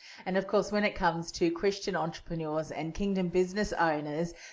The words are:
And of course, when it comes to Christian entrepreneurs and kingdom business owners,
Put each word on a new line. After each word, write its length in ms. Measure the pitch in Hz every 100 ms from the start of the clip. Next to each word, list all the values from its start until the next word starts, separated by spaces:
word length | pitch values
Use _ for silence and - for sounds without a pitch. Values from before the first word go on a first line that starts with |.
| - - 185
And 100 | 185
of 100 | 190
course, 240 | 208 190
when 140 | 208
it 100 | 208
comes 380 | 202 180 165 165
to 180 | - 175
Christian 460 | 170 196 196 - 170
entrepreneurs 720 | 160 - - 165 156 156 143
and 240 | - 160
kingdom 320 | 160 202 190 180
business 420 | 180 180 202 208
owners, 600 | - 165 151 147 147 170 - -